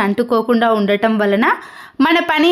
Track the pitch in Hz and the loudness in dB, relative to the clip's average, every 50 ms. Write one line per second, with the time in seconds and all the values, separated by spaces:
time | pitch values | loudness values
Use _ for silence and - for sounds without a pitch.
0 | 202 202 196 - 240 240 240 226 226 240 240 226 233 226 220 214 202 196 208 202 | -2 -2 -2 -2 -2 -2 -2 -2 0 0 0 0 2 0 0 0 0 0 0 0
1 | 220 220 220 208 208 202 202 208 254 359 480 - - - - - - - _ - | 0 0 0 0 0 0 0 0 0 0 -2 -2 -6 -18 -20 -20 -20 -10 _ 0
2 | 269 320 339 339 339 339 311 302 311 349 | 0 2 2 0 0 0 0 0 2 2